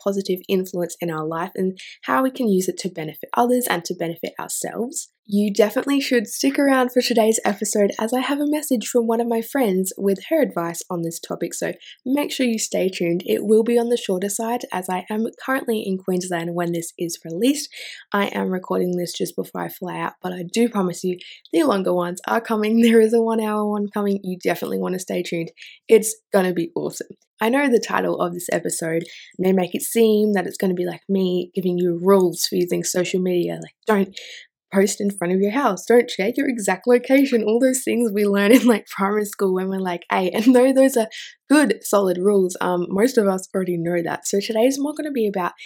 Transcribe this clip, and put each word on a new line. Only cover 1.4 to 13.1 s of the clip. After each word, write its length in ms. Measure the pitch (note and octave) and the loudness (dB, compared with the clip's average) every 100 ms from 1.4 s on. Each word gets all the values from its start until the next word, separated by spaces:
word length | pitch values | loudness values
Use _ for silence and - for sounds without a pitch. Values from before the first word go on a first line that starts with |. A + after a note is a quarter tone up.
| F#3+ | -6
and 240 | - F#3+ F#3 - - | -4 -4 -4 -14 -12
how 200 | - C4 | -2 0
we 80 | C4 | 0
can 160 | C4 A#3 | 0 2
use 220 | F#3+ F#3 | 2 0
it 80 | - | -4
to 100 | F#3 | -8
benefit 400 | E3+ D#3 D#3 - - | -8 -10 -10 -6 0
others 280 | B3 B3 A#3+ | 2 2 0
and 180 | F3+ - | -2 -4
to 80 | |
benefit 400 | F#3 E3 E3 E3 - | -6 -6 -6 -8 -8
ourselves. 720 | - - - F#3 A#3+ F4 - _ - | -10 -8 -8 -6 -8 -8 -14 _ -2
You 240 | G3+ G#3 | 0 2
definitely 480 | G3+ G#3 C4 C#4 C#4 | 2 2 2 0 0
should 280 | C#4 A#3+ G#3 | 2 -2 -2
stick 280 | - C#4 C#4 | -2 -2 2
around 360 | C#4 C4 B3 | 2 4 2
for 100 | B3 | 0
today's 380 | A#3+ A#3 A3 A3+ | 2 2 4 2
episode 460 | - G3+ G#3+ G#3+ G3+ - | 0 -2 -2 2 2 0
as 140 | A3+ | -2
I 80 | B3+ | -2
have 180 | B3 C#4+ | -2 -2
a 80 | D4 | 0
message 400 | D4 D4 B3 - | -2 -2 -6 -2
from 220 | B3 A3+ | 0 0
one 120 | A3+ | 0
of 60 | A#3 | 0
my 160 | A3+ | -2
friends 500 | A3+ C#4 A#3 F#3 F#3+ - | -2 0 2 2 -2 -2
with 280 | G3 F#3+ - | -2 -2 0
her 120 | D#4+ | 0
advice 420 | A3 F3+ E3+ E3+ - | 2 0 -6 -8 -8
on 140 | F3 | -6
this 160 | E3 E3 | -6 -8
topic, 340 | - E3+ E3+ | -10 -8 -6
so 200 | - E3 - - - | -6 -6 -6 -16 -14
make 260 | B3 C#4 D4 | -2 -2 -2
sure 160 | - B3 | -2 -2
you 140 | A3 | 0
stay 280 | - F#3 F#3 | -2 0 0
tuned. 360 | F#3 E3+ | 0 -2